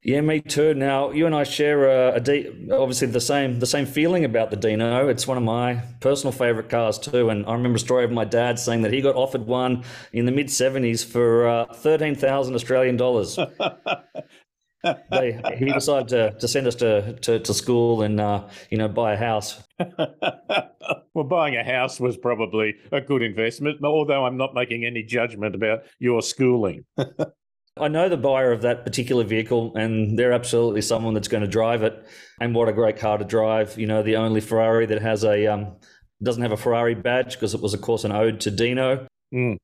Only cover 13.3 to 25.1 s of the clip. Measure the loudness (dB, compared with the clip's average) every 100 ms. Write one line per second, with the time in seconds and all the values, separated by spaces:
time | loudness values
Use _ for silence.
13.3 | -4 -6 -4 -6 -6 -6 -6 -8 -16 -16
14.3 | -20 _ _ _ _ -4 -4 -2 0 0
15.3 | -2 -6 -2 -2 0 0 0 2 2 2
16.3 | 0 -2 0 0 0 2 2 0 -6 0
17.3 | 0 0 -4 0 2 4 2 2 0 0
18.3 | -2 -4 -20 -6 -2 -2 0 0 0 0
19.3 | -2 -4 -14 -20 _ -8 -4 -6 -4 -6
20.3 | -6 _ -4 -4 _ -8 -8 _ -6 -2
21.3 | 0 0 -2 -2 -2 -2 -2 -4 -2 -2
22.3 | -2 -2 0 -2 -4 -6 -6 -2 -2 0
23.3 | -2 -2 -2 -6 -2 0 0 2 2 0
24.3 | -2 -4 -2 -4 -4 -4 -6 -4